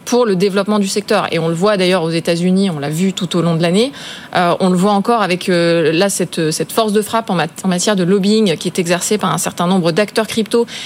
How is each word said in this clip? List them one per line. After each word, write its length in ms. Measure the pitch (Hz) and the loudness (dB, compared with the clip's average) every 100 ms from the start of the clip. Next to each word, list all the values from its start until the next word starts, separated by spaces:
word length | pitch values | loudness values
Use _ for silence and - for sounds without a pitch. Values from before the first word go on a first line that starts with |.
| - | -2
pour 200 | 240 233 | 2 2
le 100 | 185 | 2
développement 440 | 202 196 196 208 | 2 0 0 0
du 80 | 196 | 0
secteur. 380 | 214 - 202 160 | -2 0 0 0
Et 80 | 165 | -2
on 80 | 165 | -2
le 60 | |
voit 240 | 165 208 202 | 0 0 2
d'ailleurs 260 | 180 185 | 2 2
aux 60 | 160 | 0
États-Unis, 600 | 165 175 170 180 185 196 | -2 -2 0 2 2 0
on 80 | 151 | -2
l'a 120 | 143 | -4
vu 240 | 156 190 | -2 -2
tout 240 | 180 180 175 | -2 -4 0
au 40 | |
long 140 | 170 165 | 0 2
de 60 | |
l'année. 320 | 170 190 262 - - - - - | 2 2 0 -2 -16 -16 -6 -2
Euh, 180 | 175 - | 0 2
on 100 | 185 | 2
le 60 | 180 | 2
voit 160 | 202 | 2
encore 300 | 202 196 233 | 2 2 0
avec, 260 | 185 180 - | 0 -2 0
euh, 460 | 175 170 170 156 | 2 2 2 2
là, 160 | 160 196 | 2 0
cette, 420 | 196 180 - 160 | 0 -4 -2 -2
cette 220 | 160 151 | -2 -4
force 180 | - 220 | -2 2
de 100 | 208 | 0
frappe 280 | 208 226 220 | 0 -4 -2
en 60 | 175 | -2
mat-, 260 | 156 - | -2 -4
en 60 | 190 | -2
matière 260 | 180 220 196 | 0 0 0
de 80 | |
lobbying 540 | 175 202 196 214 208 151 | 2 2 2 2 2 0
qui 100 | 185 | -4
est 120 | 190 | -4
exercée 380 | 170 175 - 214 | -2 -2 0 -2
par 160 | 185 | 0
un 40 | 160 | -2
certain 280 | - - 175 | -4 -2 0
nombre 280 | 190 170 | 2 2
d'acteurs 340 | 165 202 - 220 | 0 0 -2 -2
crypto 380 | - 208 233 233 - | -2 0 0 0 -6